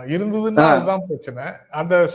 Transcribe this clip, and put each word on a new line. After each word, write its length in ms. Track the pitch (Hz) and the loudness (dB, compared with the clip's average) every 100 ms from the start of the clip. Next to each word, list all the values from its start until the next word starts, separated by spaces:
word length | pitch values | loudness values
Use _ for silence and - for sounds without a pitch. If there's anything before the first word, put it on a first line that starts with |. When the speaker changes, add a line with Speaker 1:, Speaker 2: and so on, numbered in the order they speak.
| 127 | -6
Speaker 1:
இருந்ததுன்னா 540 | 165 208 214 220 214 | -4 -2 -2 0 4
Speaker 2:
ஆ. 100 | 160 | 4
Speaker 1:
அதுதான் 320 | 143 190 190 185 | 4 2 -2 -4
பிரச்சனை. 360 | 147 - 123 147 - _ | -10 -10 -12 -12 -12 _
அந்த 380 | 151 170 180 170 | -8 0 2 4